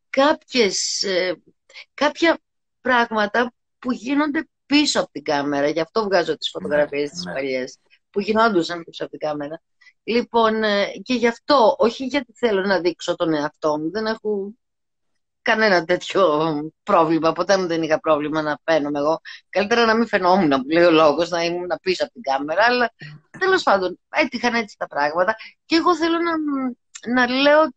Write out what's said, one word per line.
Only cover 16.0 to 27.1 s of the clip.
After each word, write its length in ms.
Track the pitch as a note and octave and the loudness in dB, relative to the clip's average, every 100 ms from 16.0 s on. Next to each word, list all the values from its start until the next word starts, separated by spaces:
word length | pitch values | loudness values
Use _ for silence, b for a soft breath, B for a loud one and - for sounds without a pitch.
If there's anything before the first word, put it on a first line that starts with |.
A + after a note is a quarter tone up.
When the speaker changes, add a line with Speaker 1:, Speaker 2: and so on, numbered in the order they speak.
| - F#3 F3+ D3 E3 D3 D#3 _ | -2 0 2 2 0 -2 -6 _
Speaker 1:
πρόβλημα, 480 | - F3+ D#3+ D#3+ D#3+ | 0 2 4 2 0
ποτέ 260 | E3 F3+ G3 | 0 0 0
μου 100 | F3+ | 2
δεν 160 | E3 | -2
είχα 160 | D#3 D#3 | 0 -2
πρόβλημα 420 | E3 D3 D3+ D#3 | 2 0 0 -4
να 180 | D3+ D3 | -4 -6
φαίνομαι 360 | - D#3+ C#3+ D3 | 0 0 0 -2
εγώ. 200 | D3 D#3+ B B _ | -2 -2 B B _
Καλύτερα 360 | F#3 G3+ A#3 A3+ | -4 0 2 2
να 100 | A3 | 2
μην 120 | A3+ | 0
φαινόμουν, 420 | G3+ F3+ F#3 D3+ | 0 2 4 4
που 200 | C3+ C3 | 0 0
λέει 140 | E3 | 4
ο 80 | F3 | 6
λόγος, 380 | D#3 D#3 C#3+ E3 | 6 4 4 -2
να 140 | E3+ | -2
ήμουν 240 | E3+ F3 F3+ D#3 | -4 -4 -6 -6
πίσω 220 | F#3 F3+ | -4 -4
από 100 | C#3+ | -4
την 80 | C3 | -6
κάμερα, 420 | A#2+ C3+ D3 E3+ | -4 -4 -2 2
αλλά 300 | A#3 B3 A#3 _ B B _ - | 2 2 -2 _ B B _ -4
τέλος 240 | F#4+ F#4+ | 0 2
πάντων, 360 | - G3 F3+ F3+ _ | 4 2 0 -6 _
έτυχαν 440 | - D#4+ A#3 A#3+ | -2 -2 0 -2
έτσι 220 | A#3 A3 - | -2 -4 -10
τα 100 | E3+ | -8
πράγματα. 480 | C#3+ D3 E3 F#3 A3 B B - | -2 -2 0 -2 -2 B B -2
Και 100 | E4 | 0
εγώ 200 | E4 D#4+ | 2 0
θέλω 220 | E4 E4 | 0 0
να, 140 | E4+ D#4+ D4 C4+ C4 A#3+ _ - G#3+ | -2 -4 -4 -4 -6 -8 _ -16 -4